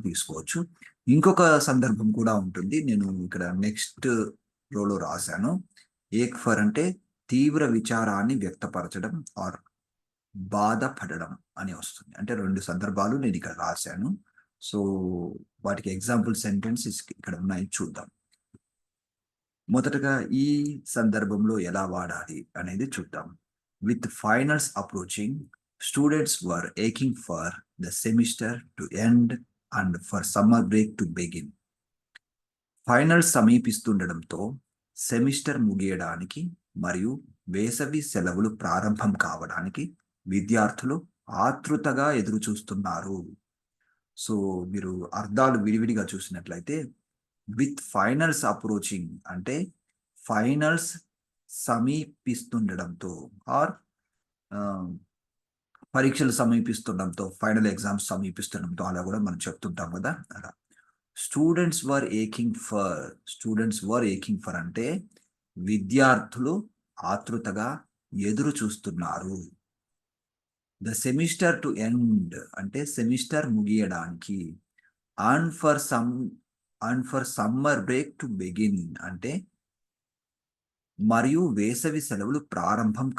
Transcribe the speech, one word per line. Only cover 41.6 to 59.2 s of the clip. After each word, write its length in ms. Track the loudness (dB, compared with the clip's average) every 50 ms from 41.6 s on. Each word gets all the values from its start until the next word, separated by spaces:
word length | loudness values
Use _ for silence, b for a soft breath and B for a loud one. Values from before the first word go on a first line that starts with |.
| -2 -2 0 0 2 0 0 2 2 2 2 2
ఎదురు 200 | 0 0 0 -2 -2
చూస్తున్నారు. 680 | -2 -4 -4 -6 -6 -6 -4 -4 -4 -4 -6 -6 -6 -8 -8 -8 -12 -16 -20 _ _ _ _ _ _ _ _ _ _ _ _ _ _ _ -10 -6
So 120 | -2 -2 0 0 0 -2 -4 -4 -4 -6
మీరు 180 | -6 -4 -4 -6 -6 -8 -8 -6 -8
అర్థాలు 360 | -6 0 2 4 4 6 4 4 2
విడివిడిగా 380 | 2 2 2 2 2 0 0 -2 -2
చూసినట్లయితే, 640 | -6 -8 -10 -10 -10 -12 -10 -10 -12 -10 -6 -6 -6 -6 -6 -8 -12 _ _ _ _ _ _ _ _ _ _ -6 -2 0
with 180 | 0 0 -2 -6 -10 -4 0
finals 480 | 2 2 2 2 2 2 2 2 0 0 -2
approaching 560 | -2 -2 -2 -2 -2 -2 -2 -4 -6 -6 -6 -8 -10 -14 -14 -10 -10
అంటే 220 | -8 -6 -4 -4 -4 -4 -6 -10 _ _ _ _ _ _ _ _ _ -6
ఫైనల్స్ 640 | -2 0 2 2 2 2 4 4 4 2 2 0 -4 -8 -12 -16 _ _ _ _ _ _ _ _ -16 -12 -6 -2
సమీపిస్తుండడంతో 1400 | 0 2 2 2 2 0 0 -2 -6 -10 _ -4 -4 -4 -4 -4 -4 -2 0 0 0 -2 -4 -6 -8 -10 -10 -10 -10 -10 -10 -12 -16 -20 -14 _ -2 0
or, 100 | 0 0 0 -2 -8 _ _ _ _ _ _ _ _ _ _ _ _ _ -12 -8
ఆ, 40 | -6 -6 -4 -4 -6 -6 -8 -10 -12 -16 _ _ _ _ _ _ _ _ _ _ _ _ _ _ _ -10 -2 2
పరీక్షలు 380 | 2 4 4 4 4 2 2 4 4
సమీపిస్తుండడంతో, 840 | 4 4 4 4 2 0 -2 -4 -4 -4 -4 -4 -4 -4 -4 -6 -6 -8 -6 -2
ఫైనల్ 260 | 0 2 4 4 4 2 2
ఎగ్జామ్స్ 320 | 0 -2 -2 -2 -2 -4 -4
సమీపిస్తుండడంతో 720 | -4 -4 -4 -6 -6 -8 -8 -8 -8 -6 -6 -6 -6 -4 -4 -4
అలా 120 | -4 -4 -4
కూడా 120 | -2 -2 0